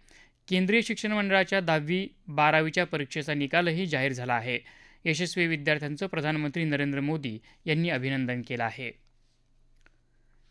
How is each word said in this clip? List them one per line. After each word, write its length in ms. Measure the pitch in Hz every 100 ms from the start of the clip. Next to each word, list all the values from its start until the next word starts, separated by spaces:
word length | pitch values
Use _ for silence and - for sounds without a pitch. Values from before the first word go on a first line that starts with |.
| _ - - _ -
केंद्रीय 340 | 185 185 226
शिक्षण 300 | 226 214 214
मंडळाच्या 480 | 214 196 190 185 196
दहावी, 480 | 170 156 147 180 196 - -
बारावीच्या 580 | 147 151 156 160 165 175
परीक्षेचा 480 | 156 139 160 147
निकालही 520 | 147 139 165 175 165 190
जाहीर 260 | 143 135
झाला 220 | 127 123
आहे. 260 | 120 120 120 - - - - 170
यशस्वी 420 | 156 175 185 170
विद्यार्थ्यांचं 600 | 160 143 151 147 147 190
प्रधानमंत्री 560 | 165 151 156 147 170
नरेंद्र 360 | 160 143 143 139
मोदी 400 | 143 160 139 107 - _ 165
यांनी 240 | 156 170
अभिनंदन 520 | 139 131 135 123 123 113
केलं 160 | 120
आहे. 280 | 113 123 120 - _ _ _ _ _ _ _ _ - _ _ _ _ _ _